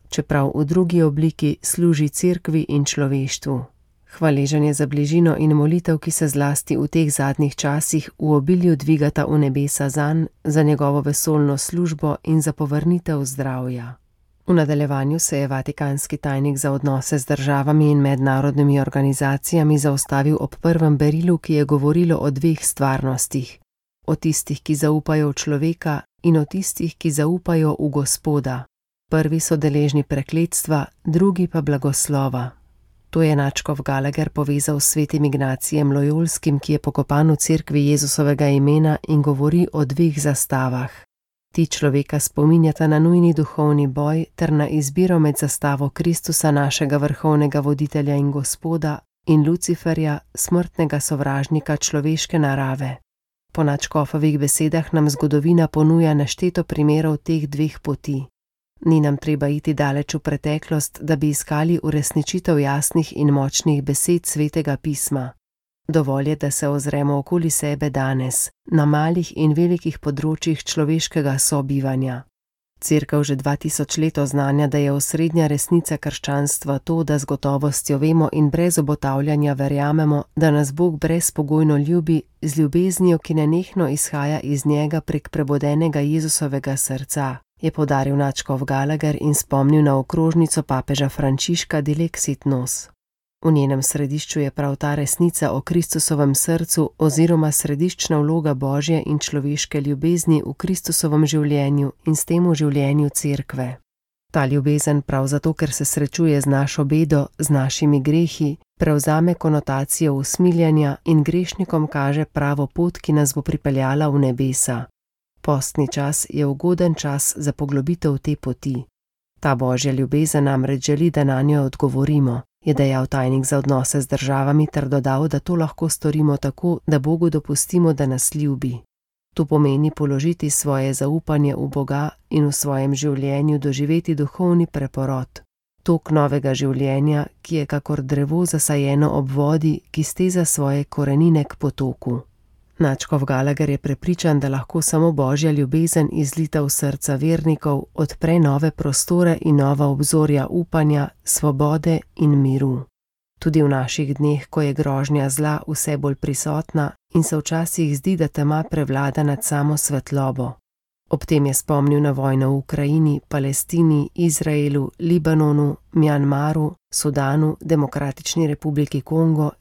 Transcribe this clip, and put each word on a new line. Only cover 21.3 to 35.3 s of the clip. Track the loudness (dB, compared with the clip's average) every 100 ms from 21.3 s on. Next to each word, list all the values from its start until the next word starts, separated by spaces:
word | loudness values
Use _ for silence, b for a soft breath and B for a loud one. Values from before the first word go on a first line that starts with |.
| 0
ki | 0
je | 0 2
govorilo | 2 2 2 2 2
o | 0
dveh | 0 0 0 -2
stvarnostih. | -2 -2 0 -2 -2 -4 -6 -8 -12 _ _ _ _ -6
O | -2
tistih, | -2 -2 -4 -6
ki | -4 0
zaupajo | 0 0 0 0 0
v |
človeka, | -2 -4 -2 -2 -2 -4 -6 -8 _
in | 2 4
o | 2
tistih, | -4 -6 -4 -6 -4
ki | -4
zaupajo | 0 0 -2 0 0 2 0
v | -2
Gospoda. | -2 -2 -2 -2 -2 -2 -6 -10 _ _ _ -2
Prvi | 0 2 0
so | 0 0
deležni | 0 2 2 0
prekletstva, | -2 -4 -4 -2 -2 -2 -2 -2 -2 _
drugi | -2 2 2 2 -2
pa | -2
blagoslova. | -2 0 0 -2 -2 -2 -2 -2 -6 -10 _ _ _ _ _ 0
To |
je | 2 2
nadškof | 0 -2 -6 -6
Gallagher | -2 -2 -2 -2 -4
povezal | -2 -2 -2 0 0
s | 0
svetim | 0 0 0
Ignacijem | 0